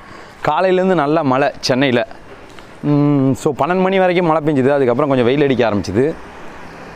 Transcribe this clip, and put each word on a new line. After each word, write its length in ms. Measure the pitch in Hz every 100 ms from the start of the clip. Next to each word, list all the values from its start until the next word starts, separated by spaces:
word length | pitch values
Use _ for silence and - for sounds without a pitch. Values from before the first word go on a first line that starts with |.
| - - - - 147
காலையிலேருந்து 480 | 151 190 185 190 175
நல்ல 200 | 143 165
மழை 280 | 143 131 143 - -
சென்னையில். 380 | 127 135 120 - - - - - - - -
ம், 480 | 147 147 147 143 135 127
so 100 | 156 127
பன்னெண்டு 240 | 143 185 190
மணி 140 | 190
வரைக்கும் 260 | 185 180 170
மழை 160 | 160 151
பெஞ்சுது, 260 | 139 131 143
அதுக்கப்புறம் 320 | 123 120 147
கொஞ்சம் 160 | 131 117
வெயில் 140 | 143
அடிக்க 260 | 139 120 113
ஆரம்பிச்சுது. 460 | 101 90 98 147 - - - - - - - -